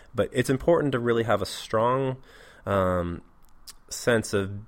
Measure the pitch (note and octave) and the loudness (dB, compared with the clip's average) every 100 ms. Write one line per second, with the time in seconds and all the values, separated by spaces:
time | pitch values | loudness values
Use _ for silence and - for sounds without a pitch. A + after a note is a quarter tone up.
0 | - - F#2+ B2+ B2 C3 - E3+ D3 B2+ | -6 -4 -2 0 0 0 2 2 2 0
1 | A#2+ A#2 A2+ G#2 A2+ - - A2 A#2+ C3 | 0 2 2 0 -2 -8 -4 0 2 2
2 | C3 C3 - - - - - G2 F#2 F2+ | -2 -4 -12 -20 -20 -10 -2 2 2 0
3 | E2+ F2 - - - - - - - - | -2 -6 -12 -20 -20 -20 -20 -20 -14 -4
4 | - A2+ - G2+ G2 G2+ | 2 2 2 -2 -2 -6